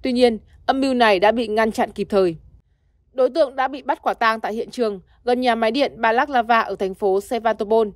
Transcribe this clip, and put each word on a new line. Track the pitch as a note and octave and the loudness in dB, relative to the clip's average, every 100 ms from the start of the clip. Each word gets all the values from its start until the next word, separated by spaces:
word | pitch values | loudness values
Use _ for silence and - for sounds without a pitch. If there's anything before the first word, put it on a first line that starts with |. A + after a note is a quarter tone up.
Tuy | C4+ | -2
nhiên, | B3 B3 G#3+ _ - - | 2 2 0 _ -8 -4
âm | C4+ | 0
mưu | C4+ | 0
này | B3 A3+ F#3+ | 2 2 4
đã | G3+ | 2
bị | A3+ A3 | 2 -2
ngăn | G#3+ A3 | 0 0
chặn | A#3 A3+ | 0 -4
kịp | - F#3 | -4 -2
thời. | G3+ F#3 D#3+ - - _ _ _ _ _ | 0 0 -2 -18 -20 _ _ _ _ _
Đối | C4 B3+ | -2 0
tượng | C4+ C#4 C4 | 2 -2 0
đã | C4 | -4
bị | C4+ | -4
bắt | B3+ D#4+ | -6 -4
quả | C4 | -4
tang | B3 A3+ A3 | 0 -2 -2
tại | G3 | -6
hiện | A3 - | -8 -10
trường, | B3+ A3+ G3 _ _ | -4 -4 -4 _ _
gần | - B3 | -2 0
nhà | B3+ | 0
máy | A3+ A3+ | 0 0
điện | A#3+ C#4+ G#3 | 0 -2 0
Balaklava | A3+ A3+ D4 C4 A#3 A#3 | 0 0 0 0 2 0
ở | - G3 | 0 -4
thành | F#3+ | -6
phố | F#3 G3+ F#3+ | -2 0 0
Sevastopol. | - A#3 A3+ A3 G#3 A3+ G#3+ | -2 -4 -2 -2 0 0 0